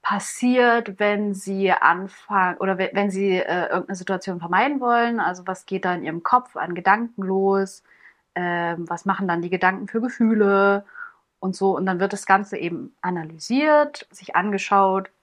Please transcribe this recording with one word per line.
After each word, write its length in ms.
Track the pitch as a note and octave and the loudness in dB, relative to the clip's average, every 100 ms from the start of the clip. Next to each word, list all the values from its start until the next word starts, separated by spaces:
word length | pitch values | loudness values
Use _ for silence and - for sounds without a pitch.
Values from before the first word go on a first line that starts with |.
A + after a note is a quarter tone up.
passiert, 960 | - G#3 - - B3 B3+ A#3+ A#3 A3+ F#3+ | -4 -4 -6 -2 2 4 4 2 -2 -2
wenn 340 | G#3 G#3 G#3 | 0 0 -2
Sie 380 | G3 G3 G3 G3 | -4 -6 0 2
anfangen 840 | - D3+ F3 G3 - - G3+ F#3 F3 | 4 4 2 -4 -14 -2 0 0 0
oder 200 | F#3+ F#3 | -2 0
we-, 120 | F#3+ | -2
wenn 180 | G3 G3+ | 0 -2
Sie, 220 | F#3+ G3 F#3 | 0 0 0
äh, 280 | - F3+ E3 | 0 -2 -2
irgendeine 280 | A3 - F#3+ | -4 -4 -10
Situation 420 | F#3 F#3 F#3+ F3 | -6 -6 -6 -8
vermeiden 420 | E3+ F3+ C4 C#4 | 0 2 2 0
wollen. 380 | B3 A#3+ A#3 A#3 | 2 2 2 0
Also 260 | E3+ F3+ F3+ | -2 -4 -8
was 180 | F#3 - | -10 -6
geht 180 | F#3+ | -4
da 100 | F#3 | -2
in 100 | F3+ | -4
Ihrem 180 | D#3 E3 | -6 -6
Kopf 340 | - B3+ B3 - | 2 0 0 -8
an 180 | F3 F3 | -6 -2
Gedanken 460 | F#3 G#3 A#3 G#3+ | 2 2 0 -6
los? 600 | F#3+ F#3+ G3 G3 G3 - _ _ - _ _ F3+ | -2 0 2 2 -2 -8 _ _ -20 _ _ -6
Ähm, 520 | F3 F3 E3+ E3+ E3 | -4 -2 -2 -4 -6
was 160 | E3+ | -6
machen 220 | G3 F#3 F#3+ | -4 -2 -2
dann 140 | E3+ | -2
die 80 | F3 | -2
Gedanken 380 | F3+ F#3 F#3+ G3+ | 0 0 0 -4
für 120 | A3+ | -4
Gefühle 840 | A#3+ - A3+ A3 G3+ G3 G3+ G3+ - - - _ _ _ | -4 0 2 4 4 4 4 2 -4 -20 -20 _ _ _
und 160 | F#3+ F#3 | -8 0
so? 200 | G3 F3 | 0 0
Und 100 | F#3+ | -2
dann 140 | F3+ | 0
wird 120 | G3 | -2
das 140 | G3+ - | -2 2
Ganze 300 | G3 G3+ - | 2 2 -6
eben 380 | E3 E3 - _ | -6 -8 -10 _
analysiert, 1040 | F3+ F3+ D#3 D#3+ - B3+ D4+ D4+ D4 - - | -6 -6 -8 -14 -2 2 4 4 4 -4 -20
sich 240 | - - E3+ | -20 -2 0
angeschaut 760 | G3+ G3+ - G3 G3 F#3+ F#3+ _ | 0 -2 2 4 6 2 -4 _